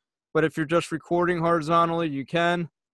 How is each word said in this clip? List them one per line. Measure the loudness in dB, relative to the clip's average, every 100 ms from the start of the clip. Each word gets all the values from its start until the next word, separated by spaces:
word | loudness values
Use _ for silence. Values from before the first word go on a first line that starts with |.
| _ _ _
But | -2
if | 0 -2
you're | 0
just | 0 -2
recording | -8 -2 0 0 0
horizontally, | 0 0 2 2 2 0 -4
you | -6 -4
can. | 0 0 0 -4 _ _